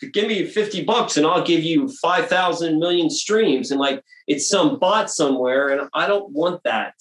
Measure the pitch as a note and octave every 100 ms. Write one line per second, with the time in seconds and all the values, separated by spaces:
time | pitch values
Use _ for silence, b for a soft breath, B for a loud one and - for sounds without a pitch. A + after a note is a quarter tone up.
0 | C3 G3+ A3 G3+ D3 G#3+ G#3 F#3 C#3 A#3+
1 | - D3+ D#3 F3 E3+ E3 D#3+ D#3 C3 -
2 | E3 F3+ E3+ F3+ F3+ D3+ E3 D#3 F3 F3
3 | D#3+ - - G#3+ G3+ C3 B2 C3+ C#3 C3+
4 | - b b C#3+ - G3 D#3 C#3 F#3 A3
5 | - - C#3+ C3+ B2+ C3 C#3 C#3 C#3+ D3+
6 | F3+ G3+ G3+ C#3+ F3 F3 - A2 - -